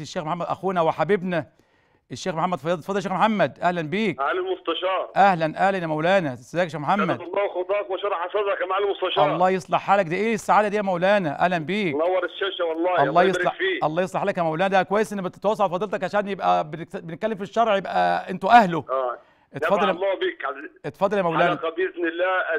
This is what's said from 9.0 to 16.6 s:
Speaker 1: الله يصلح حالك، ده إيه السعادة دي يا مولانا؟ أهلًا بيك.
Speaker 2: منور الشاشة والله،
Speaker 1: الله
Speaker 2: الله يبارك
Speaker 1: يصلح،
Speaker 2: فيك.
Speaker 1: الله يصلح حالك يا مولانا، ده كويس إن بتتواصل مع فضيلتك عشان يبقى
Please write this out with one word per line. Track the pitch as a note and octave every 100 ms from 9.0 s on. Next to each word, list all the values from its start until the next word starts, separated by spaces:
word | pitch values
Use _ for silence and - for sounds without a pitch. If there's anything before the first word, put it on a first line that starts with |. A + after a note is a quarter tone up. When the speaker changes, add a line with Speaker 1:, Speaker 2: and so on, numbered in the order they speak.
| F#3 D#3+ D3
Speaker 1:
الله | E3 F#3
يصلح | F#3+ - E3+
حالك، | - G3+ E3+
ده | F#3
إيه | A3
السعادة | A3 - F#3 G#3+
دي | G#3
يا |
مولانا؟ | G3 F3 F#3 G#3 E3 C3 F3+
أهلًا | F3
بيك. | D3+ G3+ F#3 C#3
Speaker 2:
منور | E3+ F#3 F3
الشاشة | - G3 F3+ E3+
والله، | D#3+ F3
Speaker 1:
الله | F3
Speaker 2:
الله | C#3+ E3+
يبارك | F#3+ F3+
Speaker 1:
يصلح، | F3 -
Speaker 2:
فيك. | F#3+ E3
Speaker 1:
الله | D3+ D#3+
يصلح | F#3 E3+
حالك | F#3 F#3+
يا |
مولانا، | E3 D#3 F#3+
ده | F#3+
كويس | F3+ G3+ A3
إن | G3+
بتتواصل | F3+ - G3 G#3
مع | G3
فضيلتك | F3+ G3+ G#3
عشان | F3+ G3+ G3+
يبقى | F#3+ F3+ F3+